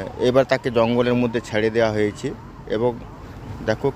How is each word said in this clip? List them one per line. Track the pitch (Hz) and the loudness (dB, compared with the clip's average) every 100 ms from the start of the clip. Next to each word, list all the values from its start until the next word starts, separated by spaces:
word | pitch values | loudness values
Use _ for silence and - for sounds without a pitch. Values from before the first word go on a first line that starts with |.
| 95 - | -8 0
এবার | 123 127 131 | 4 4 4
তাকে | 131 135 | 0 0
জঙ্গলের | 117 113 120 123 | 2 4 4 2
মধ্যে | 123 123 117 | 2 2 0
ছেড়ে | - 107 110 | -2 0 2
দেওয়া | 113 110 | 4 2
হয়েছে। | 107 104 101 135 - - - - | 2 0 0 -8 -8 -14 -16 -6
এবং | 110 120 117 - - - - - - 110 | 0 0 -2 -12 -16 -16 -14 -12 -8 -2
দেখো | 110 139 | 0 0